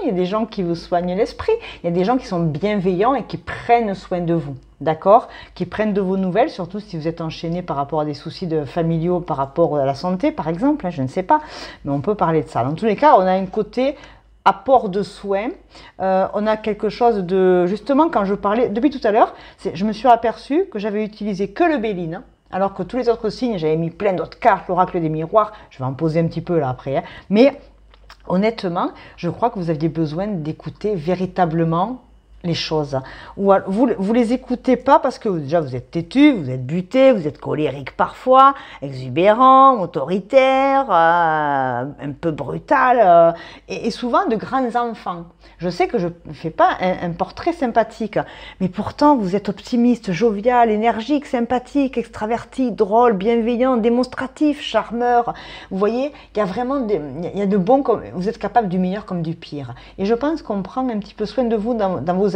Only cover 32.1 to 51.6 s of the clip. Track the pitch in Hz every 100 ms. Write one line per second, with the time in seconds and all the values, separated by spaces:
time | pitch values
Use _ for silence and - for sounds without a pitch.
32.1 | _ _ - 175 165 - 160 147 135 131
33.1 | - - - 196 196 - 196 254 202 196
34.1 | 233 226 247 - 247 - 247 254 269 269
35.1 | 240 220 175 135 170 143 123 - 170 165
36.1 | 254 294 240 131 131 123 170 180 254 262
37.1 | 226 151 127 135 135 151 139 131 - 175
38.1 | - - 262 269 302 - - 143 131 127
39.1 | 123 190 214 262 262 269 254 170 165 135
40.1 | 190 185 269 262 262 269 269 247 175 165
41.1 | 170 165 156 151 139 131 120 135 135 143
42.1 | 135 165 - 120 165 - 269 254 247 196
43.1 | 226 220 - - - - 185 226 185 247
44.1 | 294 381 220 - 262 247 240 240 220 -
45.1 | 175 170 _ - - 175 180 - 233 175
46.1 | 170 - 147 160 160 349 - 185 180 175
47.1 | 165 185 - - 339 254 233 220 - 214
48.1 | 165 - - - - 185 180 202 - 294
49.1 | 285 190 196 - - - 240 240 240 -
50.1 | 160 233 202 220 247 233 214 226 226 220
51.1 | 294 - 254 233 247